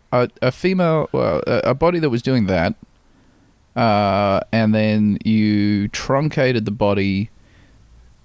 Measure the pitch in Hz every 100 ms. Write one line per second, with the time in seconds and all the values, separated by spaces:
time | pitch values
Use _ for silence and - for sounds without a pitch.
0 | - 123 123 - 127 - 180 185 170 160
1 | - 131 110 78 - 117 - 135 165 175
2 | 151 120 131 127 98 92 90 - - _
3 | _ _ _ _ _ _ _ 120 117 104
4 | 101 98 101 98 - 113 110 107 107 107
5 | 104 101 110 110 107 104 104 104 104 -
6 | - 135 156 151 131 120 104 101 104 101
7 | 98 95 107 - - - - - - -
8 | - -